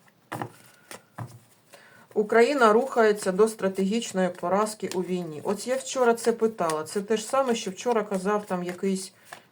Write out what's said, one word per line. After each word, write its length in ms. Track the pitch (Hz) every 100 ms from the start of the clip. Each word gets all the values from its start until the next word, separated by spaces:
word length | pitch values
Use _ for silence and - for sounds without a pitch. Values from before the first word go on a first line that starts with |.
| _ _ _ - - - - _ - - _ - 120 - _ _ _ - - - -
Україна 600 | - 208 226 247 285 226
рухається 580 | 220 269 240 214 208 190
до 160 | 185 220
стратегічної 840 | - 190 190 190 226 - 190 180
поразки 600 | - 175 196 220 - 190
у 80 | 180
війні. 380 | 175 180 165 151
От 240 | - 202 240
я 80 | 262
вчора 380 | - 262 240
це 200 | 233 233
питала. 500 | 226 220 220 165 156
Це 180 | 156 208
те 160 | 196 220
ж 60 |
саме, 320 | - 269 262 226
що 160 | 196
вчора 320 | 185 247 233
казав 420 | 202 196 190 208 196
там 180 | 180
якийсь, 500 | 175 180 196 190 - - - - _